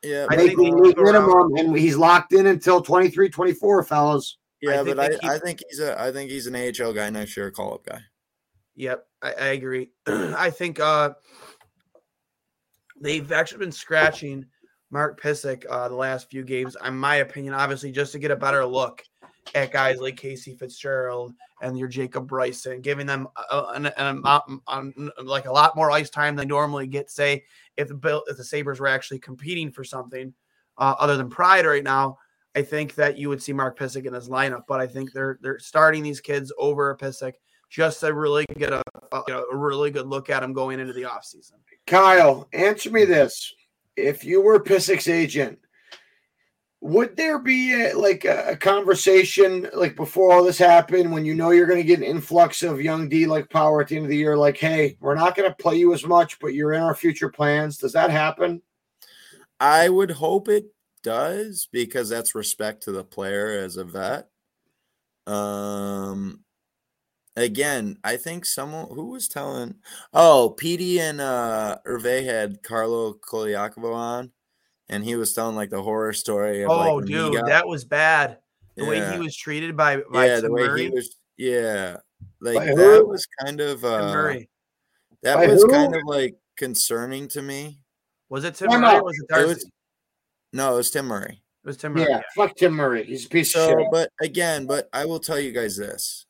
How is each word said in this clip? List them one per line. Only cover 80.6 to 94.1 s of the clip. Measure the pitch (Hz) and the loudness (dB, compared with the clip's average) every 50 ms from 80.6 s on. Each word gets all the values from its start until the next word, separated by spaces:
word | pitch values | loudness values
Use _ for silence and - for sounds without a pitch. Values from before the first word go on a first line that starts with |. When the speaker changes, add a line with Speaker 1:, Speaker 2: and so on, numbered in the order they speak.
| 123 | 0
Speaker 2:
Murray. | 120 - 156 165 | 0 0 -2 -2
Speaker 1:
he | - | -2
was, | 135 127 120 - - _ _ _ _ | -4 -4 -6 -6 -16 _ _ _ _
yeah, | _ 127 127 123 120 117 113 107 101 95 90 87 - _ _ _ _ - - _ _ | _ -4 -2 -2 0 0 -2 -2 -4 -4 -6 -8 -12 _ _ _ _ -20 -20 _ _
like, | - 117 120 | -6 -2 -2
Speaker 3:
By | 110 - | -2 0
Speaker 1:
that | - 139 | 0 4
Speaker 3:
who? | 156 180 196 214 220 220 | 8 10 10 10 10 8
Speaker 1:
was | - 202 185 - - - - 135 | 6 0 -8 -8 -10 -12 -12 -10
kind | 139 147 147 | -10 -6 -6
of, | 147 143 143 120 120 | -4 -4 -4 -4 -4
Speaker 2:
Tim | 120 113 | -2 -2
Speaker 1:
uh, | 110 104 101 101 | -2 -2 -2 -2
Speaker 2:
Murray. | 151 151 151 139 127 120 _ _ _ _ _ _ _ _ _ _ _ _ _ _ _ - | -2 -2 -2 -2 -6 -10 _ _ _ _ _ _ _ _ _ _ _ _ _ _ _ -2
Speaker 1:
that | - 143 | 0 2
Speaker 3:
By | - - | 4 6
Speaker 1:
was | 170 139 175 202 | 6 8 8 8
Speaker 3:
who? | 226 | 8
Speaker 1:
kind | 262 285 294 285 165 | 8 6 4 4 0
of, | 160 151 | -4 -4
like, | 151 147 143 135 127 - _ _ _ _ | -4 -2 -2 -2 -2 -4 _ _ _ _
concerning | - - 131 120 - - - 117 117 120 127 135 135 143 143 | -8 -8 -6 -4 -4 -2 -2 -2 -4 -6 -6 -10 -10 -10 -10
to | - 147 139 | -12 -12 -10
me. | 139 139 139 143 151 147 143 _ _ _ _ _ _ _ _ _ _ | -10 -10 -10 -10 -12 -16 _ _ _ _ _ _ _ _ _ _ _
Speaker 2:
Was | 131 135 143 | -10 -8 -8
it | 175 165 | -8 -8
Tim | - 185 208 | -4 -2 0
Speaker 3:
Time | 240 240 | 2 4
Speaker 2:
Murray | 240 233 208 | 6 6 6
Speaker 3:
out. | 202 196 | 6 4
Speaker 2:
or | |
was | 180 165 151 | 0 -8 -10
it | 151 - 156 | -8 -2 2
Speaker 1:
It | 160 156 | 2 2
was, | 160 170 - | 2 0 -4
Speaker 2:
Darcy? | - - _ _ _ _ _ _ _ _ _ _ _ _ _ _ _ _ - | -8 -18 _ _ _ _ _ _ _ _ _ _ _ _ _ _ _ _ -8
Speaker 1:
no, | 127 135 135 127 | -4 -2 0 0
it | |
was | 123 120 - | 0 0 -2
Tim | - 147 139 | -4 -4 -6
Murray. | 127 113 101 98 - - _ _ _ _ _ _ | -6 -8 -8 -8 -12 -16 _ _ _ _ _ _
Speaker 2:
It | |
was | 143 143 | -16 -16
Tim | - - 151 147 | -12 -10 -6 -2
Murray, | 160 165 151 | -2 0 0
Speaker 3:
Yeah, | 135 | 0
Speaker 2:
yeah. | 113 - - - | -2 -4 -8 -2
Speaker 3:
fuck | - 208 185 - | 0 0 0 2
Tim | - 180 175 156 | 2 2 2 2
Murray. | 151 147 135 123 117 107 | 2 0 0 -2 -2 -6
He's | - 123 131 123 | -6 -10 -12 -10
a | - | -2
piece | - 170 160 - - | -2 -2 0 0 2
Speaker 1:
So, | 165 160 160 160 | 2 4 4 4
Speaker 3:
of | 160 | 4
shit. | 156 131 | 2 2
Speaker 1:
but | 165 165 165 - | 0 0 -2 -2